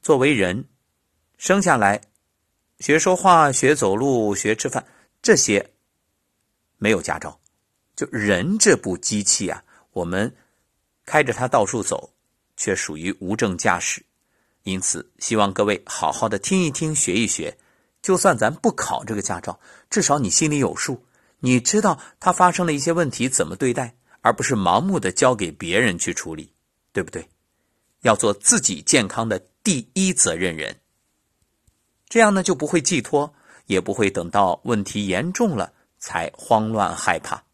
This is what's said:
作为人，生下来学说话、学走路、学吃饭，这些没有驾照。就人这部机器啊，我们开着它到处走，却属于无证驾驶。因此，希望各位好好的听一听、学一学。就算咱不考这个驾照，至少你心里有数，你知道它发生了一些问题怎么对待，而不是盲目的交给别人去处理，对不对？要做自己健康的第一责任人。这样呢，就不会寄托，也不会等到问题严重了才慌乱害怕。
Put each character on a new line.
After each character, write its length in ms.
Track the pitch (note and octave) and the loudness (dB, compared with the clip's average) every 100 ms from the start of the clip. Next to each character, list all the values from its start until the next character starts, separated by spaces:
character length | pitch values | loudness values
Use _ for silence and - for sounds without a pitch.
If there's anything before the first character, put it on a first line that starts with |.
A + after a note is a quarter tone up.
作 160 | - C#3 | 4 4
为 160 | C#3 | 4
人， 340 | C3 F#2 F#2 - _ _ _ _ _ _ _ | 2 0 -2 -10 _ _ _ _ _ _ _
生 240 | - G3 | 0 2
下 160 | F#3 C3 | 4 4
来 240 | G2+ G#2 _ _ _ _ _ _ _ _ | 2 0 _ _ _ _ _ _ _ _
学 200 | - D#3 | 0 2
说 180 | F#3+ F3+ | 2 2
话、 340 | F#3 E3+ D3 | 6 6 6
学 240 | C3 C3 | 4 2
走 220 | D3 G#2+ G2+ | 2 0 0
路、 380 | C#3 B2 G#2+ | 0 0 0
学 200 | G2 G#2 | -2 -2
吃 140 | A2+ - | -2 -4
饭， 180 | - - _ _ _ | -6 -10 _ _ _
这 120 | - | 2
些 380 | F3 - G2+ - _ _ _ _ _ _ _ _ _ _ _ | 4 4 0 0 _ _ _ _ _ _ _ _ _ _ _
没 140 | G#2 | 0
有 100 | G2 | 0
驾 180 | - D#2+ | -2 -8
照。 220 | D2+ - _ _ _ _ _ - | -8 -16 _ _ _ _ _ -10
就 100 | - | -6
人 500 | A#2 G#2 F#2 C3+ G#3+ | -2 0 0 0 2
这 180 | G#3 D3 | 4 4
部 220 | G2+ F2+ | 0 -6
机 260 | - G#2 | -4 -2
器 240 | G2 - F#2 | -2 -2 -4
啊， 160 | - _ _ _ | -8 _ _ _
我 120 | - | -8
们 320 | F2 F#2 A#2 _ _ _ _ _ _ _ - | -4 -2 -4 _ _ _ _ _ _ _ 0
开 180 | D#3 | 0
着 80 | C#3 | 0
它 160 | - B2+ | -2 0
到 160 | C3 | 0
处 180 | G2+ A#2 | 0 -2
走， 300 | G2 - - _ _ _ _ - | -4 -6 -8 _ _ _ _ -8
却 180 | - F#2 | -4 -4
属 220 | - D#2 | -4 -8
于 180 | F2 - | -8 -8
无 160 | F#2 | -6
证 220 | A2 A2 F2 | -2 -2 0
驾 240 | G#2+ F2 | 0 0
驶。 240 | - - _ _ _ _ _ _ | -4 -8 _ _ _ _ _ _
因 160 | G2 F#2+ | -8 -4
此， 320 | - D#2+ - _ | -4 -6 -10 _
希 180 | - A2 | -2 0
望 160 | G2+ | 0
各 100 | F#2 | 2
位 180 | G#2 G2+ - | 0 0 -6
好 260 | - D2+ | -4 -2
好 160 | - A2+ | -2 -4
的 100 | G2+ | -4
听 240 | - F#3+ | -2 0
一 80 | E3 | 0
听、 240 | C3 D#3 | -2 -4
学 200 | D3+ - | -2 -2
一 120 | F#2+ A2 | 0 -2
学。 300 | - D2+ - _ _ _ _ | -4 -8 -12 _ _ _ _
就 140 | - F#3 | -2 2
算 200 | G3 C#3 | 2 4
咱 180 | G#2+ | 0
不 160 | D#3 A3+ | 0 -2
考 320 | - - - | -2 -6 -6
这 120 | A#2+ | -6
个 80 | G#2 | -6
驾 180 | - F2 | -6 -8
照， 180 | - - _ - _ | -8 -14 _ -20 _
至 140 | G#3+ | -2
少 160 | - C#3+ | 2 2
你 100 | G#2 | 2
心 220 | - D#3 | 0 0
里 80 | D3 | 0
有 180 | G#2+ D#2 | -2 -2
数， 260 | - - _ _ _ _ | -8 -8 _ _ _ _
你 200 | B2+ B2+ | 2 2
知 220 | - G#3 | 2 2
道 180 | G#3+ D#3 - _ | 2 -2 -8 _
它 100 | F#3+ | 0
发 220 | F3 F3+ | 4 2
生 140 | E3+ F3 | 2 -2
了 80 | |
一 40 | C#3+ | -2
些 140 | D3+ | 0
问 180 | E3 D3+ | 0 -2
题 160 | - B2 | -2 -2
怎 200 | - D#2+ | -2 -4
么 100 | - | -2
对 160 | C3+ | -2
待， 240 | A#2+ A#2+ _ _ _ | -2 -6 _ _ _
而 120 | A#2+ | 0
不 80 | - | 0
是 120 | C3 | -2
盲 240 | A#2+ F2+ F#2+ | 0 4 2
目 200 | F#3 F3+ | 2 0
的 100 | F#2 | -2
交 240 | - B2+ | 2 2
给 160 | A#2 E2+ | 2 -4
别 300 | D2+ E2 F#2+ | -6 -2 2
人 180 | A#2+ E2+ | 2 0
去 140 | F#2 | -4
处 220 | E2+ E2+ | -6 -8
理， 180 | D#2+ D#2+ _ _ _ _ | -12 -14 _ _ _ _
对 100 | - | -6
不 80 | F2 | -6
对？ 160 | E2+ - _ _ _ _ _ _ _ | -10 -16 _ _ _ _ _ _ _
要 120 | B2 | 2
做 200 | G#2+ G#2+ | 4 2
自 260 | G2+ - A#3 | 0 2 2
己 220 | - D#2+ | 0 -4
健 260 | - C#3 G2 | 0 2 0
康 180 | - A2+ | -4 -4
的 120 | F#2+ _ _ | -4 _ _
第 280 | A3 D3 A2 | -2 -2 -4
一 180 | F#3+ F#3+ | -2 -2
责 220 | F3+ F#2+ | 0 0
任 200 | E2+ F2+ | 0 -4
人。 240 | D#2+ C#2+ - _ _ _ _ _ _ _ _ _ _ _ _ _ | -4 -10 -12 _ _ _ _ _ _ _ _ _ _ _ _ _
这 140 | A3+ | 4
样 120 | A3 | 4
呢， 100 | F#3+ | 4
就 120 | F3+ | 0
不 120 | C#3+ D3 | -2 0
会 160 | F3 | 0
寄 180 | C3+ D#3+ | 0 -2
托， 320 | - D3 D3 _ _ - | 0 0 0 _ _ -20
也 160 | - F#2+ | -2 -2
不 140 | F2 | -2
会 160 | G2+ G2+ | 0 0
等 180 | F#2 E2+ | 0 -2
到 320 | G2+ F#2+ - | 2 2 0
问 200 | - A2 | -2 -4
题 220 | G2 G#2 G2+ | -2 -6 -2
严 260 | F2+ E3 | -2 -2
重 240 | F#3+ A#3 A#2+ | -2 -2 -2
了 160 | F2 _ _ _ | -6 _ _ _
才 320 | - - D#2+ | -8 -6 -6
慌 360 | - - A2 A2 | -10 0 0 2
乱 240 | A2 F#2 | -2 -2
害 240 | F2 - E2 | -2 -2 -4
怕。 240 | - - _ | -6 -12 _